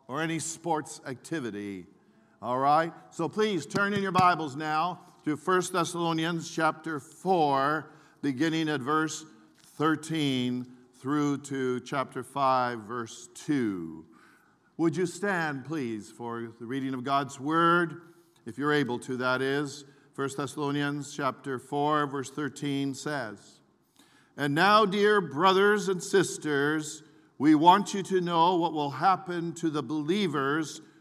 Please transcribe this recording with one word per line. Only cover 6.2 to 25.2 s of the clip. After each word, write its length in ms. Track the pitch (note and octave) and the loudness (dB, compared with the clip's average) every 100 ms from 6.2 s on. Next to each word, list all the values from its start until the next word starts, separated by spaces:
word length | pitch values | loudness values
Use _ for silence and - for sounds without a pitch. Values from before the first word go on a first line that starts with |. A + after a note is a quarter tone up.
| D#3+ E3+ E3 | -2 -4 -6
chapter 500 | - D#3+ E3 E3 D3+ | 0 0 0 -6 -8
four, 920 | - - F3+ F#3 D3 C3+ C3+ D#3 D3 - - - | -10 -8 0 2 4 2 2 0 -4 -18 -20 -6
beginning 480 | C#3+ B2+ D#3+ D#3+ D#3 | -4 0 0 0 -2
at 140 | D3 | -2
verse 420 | B2+ D#3 D#3 - - - _ _ - - | 0 0 -2 -6 -14 -20 _ _ -14 -2
thirteen 880 | D3+ D3+ D#3 E3 C#3+ B2+ B2 B2 B2 - - _ | 0 0 -2 -2 0 0 -2 -4 -8 -16 -20 _
through 380 | C3 D3 D3 C#3+ | -4 0 0 -2
to 420 | C#3+ C3+ B2+ B2 | -4 -4 -2 -4
chapter 420 | B2 C#3+ C3 C3+ | -4 -4 -4 -6
five, 580 | A#2+ C#3 C3+ C3 B2 A#2+ | -8 0 2 2 0 -4
verse 500 | G#2 A#2+ A2+ - - | -8 -8 -10 -12 -20
two. 680 | - - C#3+ A2+ F#2+ E2 D#2 - - - _ _ _ _ - | -12 -2 0 0 -2 -8 -12 -18 -20 -20 _ _ _ _ -2
Would 160 | E3 | 0
you 120 | D#3 F3 | 0 -4
stand, 580 | E3+ G3+ F3+ D#3+ C#3 | -4 -4 -2 -2 -6
please, 460 | A#2+ D#3+ A#2+ A2 F#2+ | -8 -6 -6 -6 -10
for 420 | - A#2+ A#2 A#2 A2 | -12 -10 -8 -10 -12
the 60 | A#2 | -8
reading 260 | C3+ C3+ | -6 -6
of 100 | C3 | -6
God's 380 | B2+ C#3 C3+ C3 | -2 -2 -2 -8
Word, 640 | C#3 D#3+ E3+ F3 E3+ E3 - - _ _ | -2 2 4 4 2 -6 -18 -20 _ _
if 140 | - A2 | -12 -4
you're 160 | D3 | 0
able 240 | D3 B2+ A#2+ | 2 2 -2
to, 180 | - B2+ | -6 -2
that 240 | B2+ B2+ | 0 0
is. 460 | C3+ C#3+ C#3+ C#3 - _ _ | 0 -2 -4 -10 -18 _ _
First 240 | - C#3 C#3 | -6 -6 -4
Thessalonians 800 | C#3 D3+ C#3+ C#3+ C#3+ D3 C3+ - | -8 -6 -4 -2 -2 -4 -8 -4
chapter 420 | C#3 - C#3 B2+ | -4 -4 -8 -8
four, 480 | - D3 D3 D3+ C#3+ | -6 -2 2 2 0
verse 220 | C#3 B2+ | -4 -8
thirteen 640 | - C#3+ - C#3+ C#3 C#3 | -6 -8 -6 -4 -2 -4
says, 680 | B2+ D3+ D3 A2+ G2+ - - _ _ _ _ _ _ _ - | -4 -6 -6 -6 -12 -20 -20 _ _ _ _ _ _ _ -4
"And 180 | C#3+ | 0
now, 300 | C#3+ F#3+ G#3+ | 4 6 6
dear 380 | G#3 G3+ G3+ G#3 | 6 4 4 4